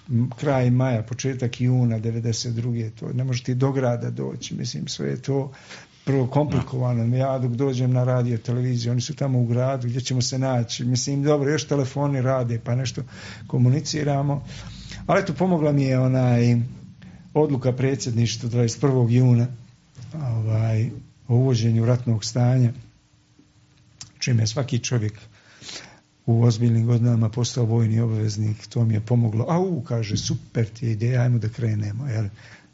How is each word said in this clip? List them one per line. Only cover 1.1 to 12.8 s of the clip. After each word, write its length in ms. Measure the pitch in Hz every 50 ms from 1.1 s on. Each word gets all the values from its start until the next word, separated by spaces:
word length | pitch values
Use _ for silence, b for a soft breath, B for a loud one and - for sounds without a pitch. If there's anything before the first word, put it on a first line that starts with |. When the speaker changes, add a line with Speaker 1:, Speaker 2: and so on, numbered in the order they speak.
| 120 - - 131 135 120 123 117 - -
Speaker 1:
juna 380 | 123 127 127 127 123 120 113 110
devedeset 540 | 107 117 113 117 113 120 110 - - 123 113
druge, 340 | 117 117 123 120 117 113 107
to 240 | - - - - 131
ne 100 | 123 127
možeš 200 | 131 123 123 -
ti 120 | - 127
do 160 | 127 135 135
grada 380 | 135 135 127 120 120 113 113 123
doći, 460 | 117 127 135 - - 120 - - -
mislim, 320 | - - 120 - - - -
sve 220 | - - 143 139
je 120 | 139 127
to 300 | - - 135 139 135 139 B B B B B B B B B _ -
prvo 220 | 139 135 135 127 113
komplikovano." 800 | - 170 202 - 127 131 117 - 135 127 127 123 123 117 113 117
Speaker 2:
Da. 80 | 123 127
Speaker 1:
Ja 220 | 131 135 131 131
dok 120 | 127 123
dođem 400 | 120 117 139 139 131 123 127 123 127
na 100 | 127 127
radio, 340 | 127 127 127 120 120 120 110
televiziju, 540 | - 120 120 123 123 127 123 120 117 120
oni 100 | 123 123
su 140 | 120 - 147
tamo 240 | - 143 139 131 123
u 60 | 123
gradu, 420 | 117 117 120 127 131 139 131 120 120
gdje 140 | 117 131
ćemo 200 | 123 - 127 127
se 160 | 120 - 135 131
naći? 440 | 131 131 131 120 117 117 - - 123
Mislim, 380 | 123 127 123 - 139 139 143 139
dobro, 280 | 151 151 147 139 139
još 120 | 156 151 151
telefoni 580 | - 151 143 135 127 - 139 143 143 143 131
rade, 380 | 123 131 135 131 123 117 120 113
pa 160 | - 117 120
nešto 260 | 127